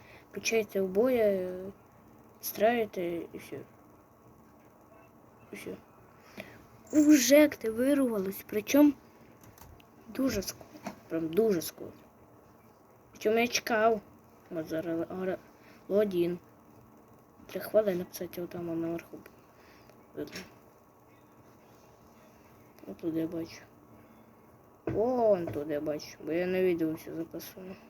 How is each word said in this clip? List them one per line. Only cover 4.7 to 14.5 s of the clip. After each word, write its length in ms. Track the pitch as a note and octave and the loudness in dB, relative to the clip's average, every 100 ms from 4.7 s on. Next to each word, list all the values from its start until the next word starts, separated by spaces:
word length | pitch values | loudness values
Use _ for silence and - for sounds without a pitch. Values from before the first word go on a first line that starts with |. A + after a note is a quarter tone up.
| - - - - - - - - | -20 -20 -20 -20 -20 -20 -20 -20
І 40 | G#3 | -16
все. 200 | - G3 - - - - - - - - - - - | -14 -16 -18 -20 -20 -20 -20 -20 -18 -20 -20 -20 0
Уже 540 | D4 D4+ D4+ A#3+ C#4+ D4 | 4 8 8 8 8 8
активірувалось, 1000 | - A3 A3 C4 C#4+ B3+ A3 F#3+ G3 - | 4 -6 0 2 4 2 0 -2 -6 -6
причому 460 | G#3 G#3 C#4 D4 - - - - - - - - - - - - | -6 2 6 6 4 -6 -20 -20 -20 -20 -20 -20 -20 -20 -20 -12
дуже 340 | G#3+ C4+ G#3+ | -4 -2 -2
скоро. 240 | F#3 - - - A3 - - | -6 -10 -18 -16 -16 -16 -8
Прям 220 | E3 E3 | -6 0
дуже 320 | E3 A3+ F3+ | 2 2 2
скоро. 300 | - - - - - - - - - - - - - - - | -2 -10 -16 -18 -20 -20 -20 -20 -20 -20 -20 -20 -20 -20 -20
Причому 280 | - A3 A3+ | -6 0 2
я 80 | A#3+ | 2
чекав. 540 | - - A3+ A3+ G#3+ - - - - - | -2 -2 2 4 2 -2 -20 -20 -20 -10